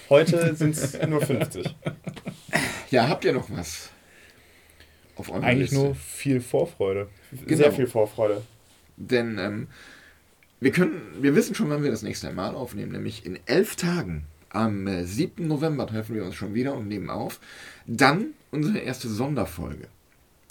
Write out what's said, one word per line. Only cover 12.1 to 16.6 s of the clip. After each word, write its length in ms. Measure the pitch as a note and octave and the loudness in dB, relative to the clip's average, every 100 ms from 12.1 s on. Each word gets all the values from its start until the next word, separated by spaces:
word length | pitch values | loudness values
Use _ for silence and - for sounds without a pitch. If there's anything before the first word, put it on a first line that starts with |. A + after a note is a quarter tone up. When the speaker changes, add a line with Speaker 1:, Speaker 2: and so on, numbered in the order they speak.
| - - | -6 -6
Speaker 2:
Mal 240 | F2+ G#2 C#3 | -4 -4 -6
aufnehmen, 340 | A#2+ G#2 G2 | -8 -8 -8
nämlich 340 | G2 G#2+ - | -6 -8 -8
in 140 | F2+ F#2 - | -10 -10 0
elf 300 | D3+ G#3+ - | 2 2 0
Tagen. 480 | E3+ F3 G2 D#2 D2+ - - | -2 -2 -2 -6 -10 -16 -8
Am, 380 | G2+ A2+ G2 G2 | -2 0 0 -2
äh, 160 | F2+ | -2
siebten 420 | F2 G#2+ - - D#3+ | -2 -2 -2 -2 -2
November 400 | D3 D#3+ C#3 A2+ | 0 0 0 -2
treffen 300 | A2 A2 A2 | -4 -4 -4
wir 80 | |
uns 100 | F#2 | -6
schon 200 | - G#2 | -6 -4
wieder 200 | G#2+ | -2